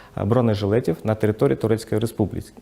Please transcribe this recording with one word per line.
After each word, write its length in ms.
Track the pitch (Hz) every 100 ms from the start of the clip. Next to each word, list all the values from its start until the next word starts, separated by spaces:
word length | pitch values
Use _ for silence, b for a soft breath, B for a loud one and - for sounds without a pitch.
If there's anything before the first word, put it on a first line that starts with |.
| B -
е, 60 |
бронежилетів 720 | 104 120 117 101 101 110 - 165
на 120 | 107 107
території 400 | 107 107 139 135
Турецької 460 | 110 113 - 107
Республі-, 500 | 113 - 110 - - -